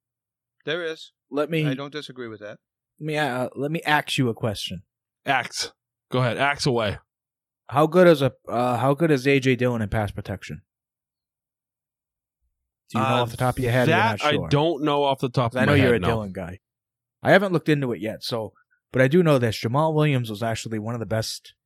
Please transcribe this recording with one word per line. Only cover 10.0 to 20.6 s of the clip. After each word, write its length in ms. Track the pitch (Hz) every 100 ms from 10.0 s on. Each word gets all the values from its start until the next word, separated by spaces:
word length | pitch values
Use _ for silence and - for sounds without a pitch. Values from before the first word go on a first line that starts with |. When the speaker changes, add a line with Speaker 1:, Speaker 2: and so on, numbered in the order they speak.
| 101
Speaker 2:
protection? 500 | - - 95 - - _ _ _ _ _ _ _ _ _ _ _ _ _ _ _ _ _ _ _ _ _ _ _
Do 80 | 123
you 60 |
know 60 | 131
Speaker 3:
Uh, 120 | 131
Speaker 2:
off 80 | 120
the 60 | -
top 220 | 127 127
of 60 |
your 80 | 123
head? 160 | 127 135
Or 20 |
you're 80 | 170
Speaker 3:
that 120 | 220 202
Speaker 2:
not 100 | 151
sure? 120 | 147 -
Speaker 3:
I 20 |
don't 340 | 143 165 143
know 200 | 151 147
off 140 | 139 135
the 80 | 131
top 240 | 131 117
of 0 |
Speaker 2:
'Cause 80 | 127
I 40 | 135
Speaker 3:
my 60 |
Speaker 2:
know 20 |
you're 120 | 147 131
Speaker 3:
head, 40 | 117
Speaker 2:
a 20 |
Speaker 3:
no. 80 | 92
Speaker 2:
Dillon 240 | 113 101
guy. 280 | 92 87 95 _ _ _ _ _ _
I 80 | -
haven't 200 | 185 202
looked 160 | 165 -
into 240 | 143 131
it 80 | 95
yet, 220 | 107 90
so, 300 | - 117 104 _ _ _ _
but 80 | 127
I 80 | 131
do 140 | 175
know 160 | 165 135
this. 180 | 117 -
Jamal 360 | 113 135 160
Williams 340 | 151 151 131 113
was 120 | 101
actually 360 | 113 110